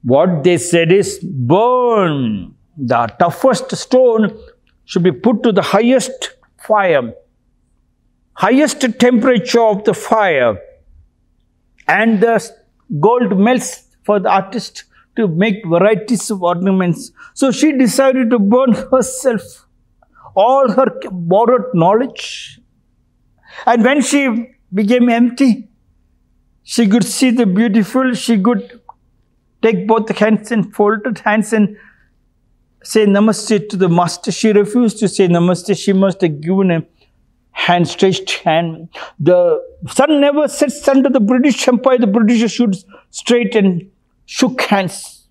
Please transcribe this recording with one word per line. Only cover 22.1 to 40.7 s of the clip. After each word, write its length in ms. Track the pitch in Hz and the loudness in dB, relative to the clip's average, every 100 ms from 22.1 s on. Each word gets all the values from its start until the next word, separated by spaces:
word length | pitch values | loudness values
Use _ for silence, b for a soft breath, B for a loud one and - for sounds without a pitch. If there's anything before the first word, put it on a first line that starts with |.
| - - - - - _ _ _ _ _ _ _ _ B B - | -8 -16 -14 -18 -20 _ _ _ _ _ _ _ _ B B 0
And 180 | 240 | 2
when 160 | 226 285 | 2 2
she 220 | 247 285 269 226 226 _ _ | 0 0 0 -4 -8 _ _
became 360 | 185 202 247 240 | -4 0 2 2
empty, 580 | 233 247 247 269 196 - _ _ _ _ _ _ _ _ _ | 2 0 2 0 0 -4 _ _ _ _ _ _ _ _ _
she 240 | - - 226 | -8 -2 2
could 180 | 226 | 2
see 260 | 190 - 254 240 | 0 -2 0 2
the 40 | 233 | 0
beautiful, 680 | 185 233 208 190 254 262 | 2 0 0 0 -2 -2
she 260 | 240 - 226 | -4 -2 0
could 400 | 190 240 - - _ - _ _ _ _ _ _ | 0 -2 -6 -20 _ -20 _ _ _ _ _ _
take 260 | 226 185 196 | -2 0 0
both 220 | 220 220 - | -2 -2 -2
hands 340 | 214 214 - | 0 0 -2
and 220 | 233 - | -4 -4
folded 440 | - 208 214 233 220 | 0 0 0 -4 -4
hands 340 | - 214 214 | -2 0 0
and 240 | 220 208 208 B B B _ _ _ _ _ _ _ | 0 0 -2 B B B _ _ _ _ _ _ _
say 200 | - 220 208 | -6 -2 0
namaste 600 | 196 220 214 - 208 208 | 2 0 -2 -2 -4 -2
to 60 | 185 | -4
the 120 | 185 | 0
master. 420 | 170 170 - - | 0 -2 -6 -8
She 220 | 180 220 | -2 2
refused 460 | 208 202 233 233 - | 2 2 0 -2 0
to 80 | 202 | -4
say 180 | - 185 | 0 0
namaste. 500 | 170 175 180 - 190 | 2 0 -2 -4 -4
She 160 | - | 0
must 280 | 196 196 185 | 2 0 0
have 200 | 175 147 | -4 -4
given 300 | 156 190 190 | -4 0 0
a 160 | 165 - _ _ _ _ _ _ | -2 -4 _ _ _ _ _ _
hand, 380 | - - 175 170 | -8 -2 0 0
stretched 420 | - 190 185 - - | 0 0 0 -6 -6
hand. 440 | - 160 170 165 165 B B B | -2 -2 -2 -10 -18 B B B
The 420 | 147 180 175 156 - - 151 | 2 4 2 0 -4 -16 -10
sun 320 | - 285 294 | 0 2 4
never 260 | 285 285 294 | 2 2 -2
sets 400 | - 294 | 0 -4